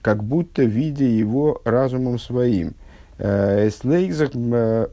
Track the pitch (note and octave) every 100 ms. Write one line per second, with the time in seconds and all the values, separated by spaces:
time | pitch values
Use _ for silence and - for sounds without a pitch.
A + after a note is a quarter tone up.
0 | - G#2+ G#2 D3+ E3+ - B2+ G#2+ D3+ C#3+
1 | C3+ A2+ G#2+ B2+ D3+ - - A#2 C3 B2+
2 | B2+ B2 - B2 B2 G2+ D#2+ - - -
3 | - - G2+ G2+ G2+ G2+ G#2+ G#2 B2+ E3
4 | F#3 D#3+ C#3+ B2 A#2+ A#2+ A2+ A2+ A2+